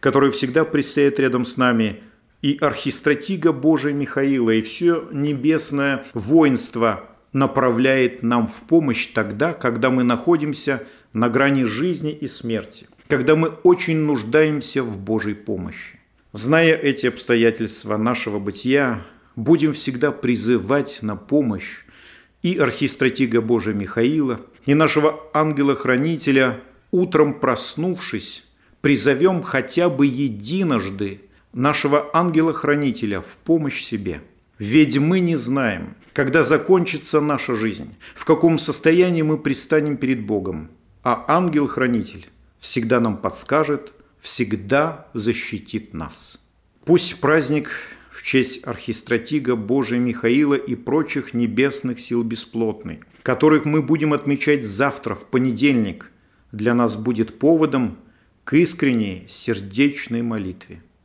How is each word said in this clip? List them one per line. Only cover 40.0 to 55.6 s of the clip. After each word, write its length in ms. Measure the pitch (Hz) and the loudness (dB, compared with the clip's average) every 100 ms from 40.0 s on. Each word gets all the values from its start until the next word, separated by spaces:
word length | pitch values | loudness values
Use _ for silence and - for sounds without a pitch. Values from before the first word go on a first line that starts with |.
| 131 127 | -2 -2
Богом. 460 | 104 104 92 80 78 _ _ _ | -2 -4 -4 -8 -12 _ _ _
А 220 | 127 117 - | -2 -2 0
ангел-хранитель 1000 | 160 180 147 143 - 127 117 95 - - _ _ _ | 0 2 0 -2 0 0 0 -4 -12 -20 _ _ _
всегда 400 | - - 113 123 | -6 -4 0 2
нам 160 | 117 95 | 0 -2
подскажет, 760 | 92 - - 143 151 143 - _ _ _ | -6 -8 -2 -2 0 -4 -6 _ _ _
всегда 880 | - - 110 104 98 135 160 156 - | -12 -4 -2 -2 0 0 0 -6 -12
защитит 800 | 123 107 117 - 107 - 110 - | -4 -2 -4 -6 -10 -8 -10 -10
нас. 460 | 82 73 - - - _ _ _ _ | -12 -12 -14 -18 -20 _ _ _ _
Пусть 360 | - 175 180 - | 2 2 2 -2
праздник 520 | 156 156 135 151 - - - - - | 2 2 2 -2 -4 -12 -14 -20 -20
в 100 | - | -14
честь 420 | - 131 123 - | 0 0 0 -6
архистратига 920 | - 113 - 110 - 120 120 151 123 120 | -10 -10 -8 -10 -2 -4 -2 -4 -2 -4
Божия 420 | 101 135 113 120 | 0 -2 0 -2
Михаила 560 | 123 117 117 127 147 | -2 0 2 2 2
и 220 | 139 - 120 | 0 -2 -8
прочих 580 | - 147 147 139 123 | -2 -2 0 -6 -4
небесных 640 | 120 120 104 135 135 127 120 | -2 -2 2 0 0 -8 -8
сил 240 | - 120 | -4 -2
бесплотных, 760 | 117 113 - 113 113 104 - 80 - _ | -2 -6 -10 -4 -4 -4 -12 -16 -18 _
которых 400 | - 123 156 151 | -4 2 4 4
мы 180 | 147 156 | 2 0
будем 300 | 131 160 151 | 2 0 2
отмечать 520 | 147 135 143 - 147 | 0 0 -2 2 0
завтра, 500 | 113 98 139 - 117 | -2 -2 -2 -2 -8
в 100 | 95 - | -8 -2
понедельник, 840 | 131 131 110 | 0 0 2